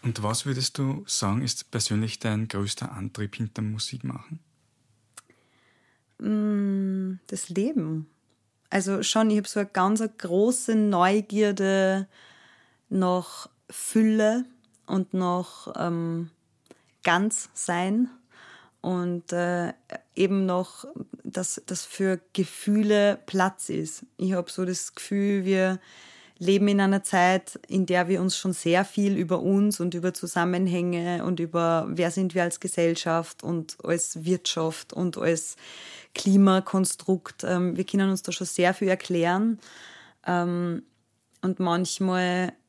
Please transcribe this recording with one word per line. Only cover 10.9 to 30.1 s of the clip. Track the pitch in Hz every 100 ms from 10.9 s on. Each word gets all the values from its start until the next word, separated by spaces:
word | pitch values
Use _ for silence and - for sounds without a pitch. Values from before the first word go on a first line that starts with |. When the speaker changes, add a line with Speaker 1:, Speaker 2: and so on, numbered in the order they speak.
| 185 180 208 208 208 208 202 190 190 190 190 190 _ - - - _ _ _ _
Speaker 2:
nach | 190 185 180 175 - - _ -
Fülle | - - 220 220 214 214 233 254 _ _ _ -
und | 190 185
nach, | 185 180 180 180 - - -
ähm, | 170 170 165 165 170 _ _ _ _ - _ _
Ganzsein | - 175 214 - - - - 175 185 214 247 - _ - - - - _
und, | - 180 175 175 -
äh, | 175 175 175 170 - _ - _
eben | - 190 196 190
noch, | 180 185 - 269 330 - -
dass, | - - 180 - -
dass | 180
für | - - 190 185 _
Gefühle | - 180 - - 208 208 208 202 196 -
Platz | 190 185 190 -
ist. | 160 156 - - -
Ich | 185
hab | 185 175
so | -
das | 185 180 -
Gefühl, | - - 202 202 202
wir | 185 190 185 185 - - - - - _
leben | 175 196 202
in | 202
einer | 196 196
Zeit, | - 190 180 185 - - -
in | 196 180
der | 180 175
wir | 185
uns | 185 -
schon | 190
sehr | 175 175 180
viel | 196 - 202 190
über | 165 180
uns | 180 196 208 208
und | 175
über | 170 180